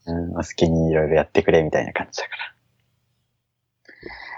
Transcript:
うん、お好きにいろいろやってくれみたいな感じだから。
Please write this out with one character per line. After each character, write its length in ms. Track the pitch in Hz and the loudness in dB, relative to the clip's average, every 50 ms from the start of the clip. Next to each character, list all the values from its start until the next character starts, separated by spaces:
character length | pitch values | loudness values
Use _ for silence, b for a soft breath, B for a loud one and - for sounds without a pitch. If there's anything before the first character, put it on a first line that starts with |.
| - | -8
う 80 | 85 85 | -6 -6
ん、 180 | 85 85 85 | -4 -4 -6
お 40 | 87 | -6
好 80 | 87 80 | -6 -8
き 260 | - - - 90 82 | -6 -2 0 0 2
に 200 | 82 82 80 80 | 2 2 2 2
い 40 | 80 | 2
ろ 120 | 78 78 | 2 2
い 40 | 73 | 4
ろ 60 | 80 | 4
や 80 | 76 73 | 2 2
っ 60 | - | 2
て 140 | - 101 - | 2 2 4
く 80 | - | 6
れ 120 | - 82 78 | 4 4 4
み 80 | 76 | 4
た 100 | - 69 | 0 -2
い 40 | - | -2
な 60 | - | -2
感 160 | - - - - | -4 -6 -6 -8
じ 100 | - - | -10 -12
だ 80 | - - | -12 -10
か 60 | - | -10
ら。 160 | - - - - _ _ _ _ _ _ _ _ _ _ _ _ _ _ _ _ _ _ _ _ _ _ _ _ _ _ B B B B B B B B B B | -12 -14 -14 -16 _ _ _ _ _ _ _ _ _ _ _ _ _ _ _ _ _ _ _ _ _ _ _ _ _ _ B B B B B B B B B B